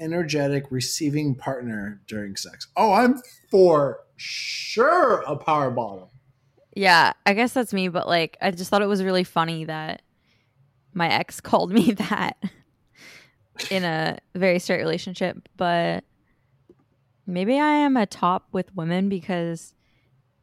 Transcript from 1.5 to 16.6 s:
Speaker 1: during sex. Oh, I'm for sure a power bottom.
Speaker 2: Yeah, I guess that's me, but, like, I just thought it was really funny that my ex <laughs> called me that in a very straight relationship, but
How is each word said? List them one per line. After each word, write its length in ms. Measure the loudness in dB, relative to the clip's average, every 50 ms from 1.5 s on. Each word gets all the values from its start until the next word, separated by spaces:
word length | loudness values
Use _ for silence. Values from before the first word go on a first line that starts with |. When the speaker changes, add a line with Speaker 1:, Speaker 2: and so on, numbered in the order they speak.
| -6 -6 -6 -8 -8 -8 -8 -10 -12 -14 _
Speaker 1:
during 300 | -12 -10 -10 -10 -10 -10
sex. 320 | -12 -12 -14 -16 -18 -20 -6 _
Oh, 160 | 2 2 4
I'm 280 | 6 6 6 4 2 0 -4 -14 -20 -20 _ _
for 500 | 6 6 8 8 6 6 4 0 -2 -6 -14 _ _
sure 1040 | -16 -14 -12 -10 -10 -10 -10 -10 -10 -10 -4 0 2 4 4 6 4 4 4 4 2
a 160 | 0 -4 -6
power 340 | -4 0 0 2 2 2 0
bottom. 380 | -2 -2 -4 -6 -8 -14 -18 -20 -20 _ _ _ _ _ _ _ _ _ _ _ _
Speaker 2:
Yeah, 380 | 0 4 6 6 6 6 4 0 0 0
I 80 | 0 2
guess 180 | 2 0 0 0
that's 180 | -2 -2 -2
me, 160 | -2 -2 -2 -2
but, 200 | -2 -4 -2 0
like, 280 | 0 0 0 -2 -4 -4
I 80 | -4 -4
just 180 | -4 -4 -2 0
thought 120 | 2 2
it 40 | 2
was 160 | 2 0 0 0
really 200 | 0 0 0 0
funny 400 | 0 -2 -2 -2 -2 -4 -6 -8
that 360 | -8 -10 -8 -10 -10 -12 -12 _ _ _ _ _ _ _ _ _ _ _ _ _ _ _ _ _ _ -4
my 140 | -2 0 0
ex 320 | 0 -2 -2 -6 -12 -16
<laughs> 20 |
called 280 | -2 0 2 2 2 2
me 220 | 2 2 4 4
that 440 | 2 0 -2 -4 -2 -2 -2 -4 -4 -6 -10 -10 -10 _ _ _ _ _ _ _ _ _ -20 -20 -20 -20 -20 _ _ _ _ _ _ -12 -8 -4
in 140 | -4 -2 -2
a 340 | -2 -2 -2 -2 -4 -6 -8 -12 _ -4
very 240 | 0 2 2 2 0
straight 220 | 0 -2 -2 -2
relationship, 680 | 0 -2 -4 -4 -6 -10 -6 -4 -4 -6 -6 -8 -16 _ _
but 460 | -4 -2 0 0 0 0 -2 -4 -6 -10 _ _ _ _ _ _ _ _ _ _ _